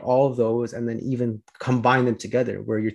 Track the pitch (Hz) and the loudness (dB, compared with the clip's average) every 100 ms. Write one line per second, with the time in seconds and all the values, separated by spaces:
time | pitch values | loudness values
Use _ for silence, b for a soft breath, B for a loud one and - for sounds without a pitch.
0 | 127 127 139 123 113 117 117 - 117 113 | 0 2 2 2 2 2 -2 -4 -4 -4
1 | - 123 120 107 _ - - 127 117 127 | -4 -2 -2 -4 _ -8 -2 2 4 4
2 | 123 110 107 120 120 101 107 107 107 | 2 0 -2 -2 -2 -4 -4 -2 -2